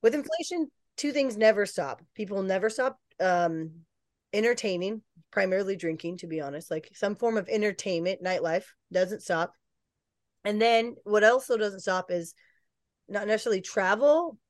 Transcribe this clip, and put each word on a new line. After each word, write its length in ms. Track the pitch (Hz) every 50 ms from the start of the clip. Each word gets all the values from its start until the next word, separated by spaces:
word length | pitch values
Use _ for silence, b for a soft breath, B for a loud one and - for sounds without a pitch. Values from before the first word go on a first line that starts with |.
| -
With 120 | 226 233
inflation, 560 | 302 277 - 320 339 349 - 359 349 320 277 _ _ _ _ _
two 160 | - - 294 269
things 240 | 294 277 262 220
never 300 | 208 220 220 214 202 208
stop. 360 | 196 - - 160 139 127 - - _ _
People 220 | - 214 185 202
will 80 | 196 190
never 260 | 190 185 190 185 220
stop, 280 | 220 - 254 262 - _ _ _ _ _
um, 520 | 185 185 180 175 175 170 165 160 160 165 160 165 - _ _ _ _ _ _ _ _ _ -
entertaining, 720 | 208 214 233 240 233 - 214 185 175 180 190 220 220 - _ _ - _ _
primarily 460 | - 208 196 185 185 190 202 190 196
drinking, 420 | 185 - 165 160 160 - 170 175 180
to 80 | -
be 140 | 175 160 156
honest. 300 | 147 139 143 151 170 -
Like, 200 | 165 156 156 - _
some 220 | - - 202 208
form 200 | - - 233 226
of 120 | 220 185 -
entertainment, 760 | 226 220 208 208 196 - - 202 185 165 165 180 190 - 170
nightlife 420 | 185 185 160 135 165 160 185 - - - _ _ _ -
doesn't 300 | 180 185 180 208 208 -
stop. 320 | - 180 165 170 180 _ _ _ _ _ _ _ _ _ _ _ _ _ _ _ _ _ _ _
And 160 | 208 208 208 220
then 340 | 233 233 233 226 233 226 - _
what 200 | 202 208 208 208
also 320 | 214 233 262 262 - 254 226
doesn't 220 | 214 208 196 190
stop 300 | - - 185 185 185 -
is 240 | 180 175 170 165 - b b b b b b b _ _ _ _ _ _ _ _
not 180 | 185 208 208
necessarily 340 | 208 214 214 - 247 220 190
travel 800 | 185 - - 214 196 185 202 220 262 294 294 320 349 330 - - _ _